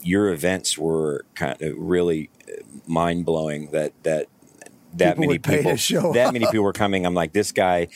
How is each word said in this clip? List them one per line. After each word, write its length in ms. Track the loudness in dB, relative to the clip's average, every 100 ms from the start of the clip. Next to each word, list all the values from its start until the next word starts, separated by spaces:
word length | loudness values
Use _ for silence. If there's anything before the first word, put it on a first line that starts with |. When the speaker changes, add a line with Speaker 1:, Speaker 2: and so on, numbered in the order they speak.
Speaker 1:
your 280 | 0 2 2
events 480 | 0 -2 -2 -2 -4
were 480 | -2 0 -2 -4 -8 -6
kind 260 | -6 -4
of 120 | -6 -6
really, 520 | 0 0 2 -2 -6 _ -18
uh, 140 | -18 -16 -16 -4
mind-blowing 840 | 0 0 0 -2 -2 -2 -6 -4
that, 220 | -4 -4 -4
that, 240 | -2 -2 -4 _ _ -20 -20 -20 _ 2
that 140 | 2 4
Speaker 2:
People 60 |
Speaker 1:
many 120 | 0
Speaker 2:
would 100 | 0
pay 140 | 0 2
to 60 |
Speaker 1:
people, 120 | 2 0
Speaker 2:
show 360 | 0 0 2
Speaker 1:
that 140 | 4 2
Speaker 2:
up. 60 |
Speaker 1:
many 120 | 2 2
people 180 | 2
were 100 | 0
coming. 320 | 2 0 2 0
I'm 80 |
like, 200 | 0 0
"This 180 | 0 0
guy," 360 | 0 2 2 -2